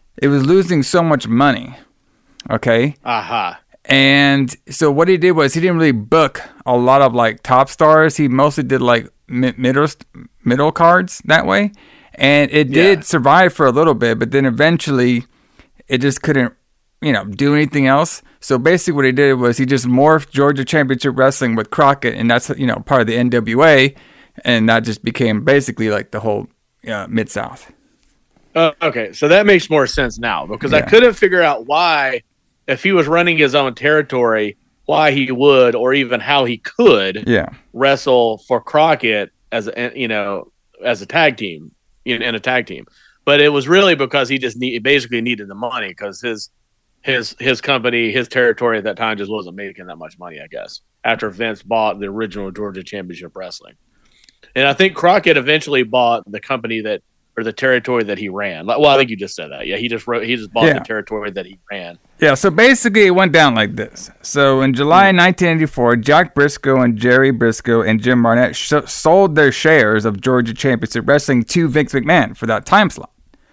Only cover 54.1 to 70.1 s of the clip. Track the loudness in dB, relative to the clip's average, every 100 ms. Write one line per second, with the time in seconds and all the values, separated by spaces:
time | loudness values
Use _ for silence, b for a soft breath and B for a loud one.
54.1 | b b b b -2 0 2 0 2 2
55.1 | 2 2 0 0 -2 -2 -2 0 0 0
56.1 | 0 -4 -14 -8 -8 -6 -8 -6 -8 -10
57.1 | _ _ -10 -8 -4 -2 -2 -2 -4 -4
58.1 | -6 -8 -8 -8 -8 -6 0 4 4 0
59.1 | -4 -10 -12 -14 -14 -10 -8 -6 -8 -6
60.1 | -6 -4 -6 -6 0 0 0 -4 -10 -8
61.1 | -10 -8 -10 -12 -16 -16 -14 -14 -18 _
62.1 | _ 0 2 2 4 4 4 2 4 4
63.1 | 4 4 4 4 2 -2 -4 -10 -12 -20
64.1 | _ -6 0 2 2 2 0 2 4 4
65.1 | 4 2 2 0 0 -2 0 0 2 2
66.1 | 2 2 0 0 0 0 2 2 0 2
67.1 | 4 4 2 0 -2 0 0 0 0 2
68.1 | 2 2 2 0 -2 -2 -2 -2 -2 2
69.1 | 4 4 4 2 2 4 4 4 2 -2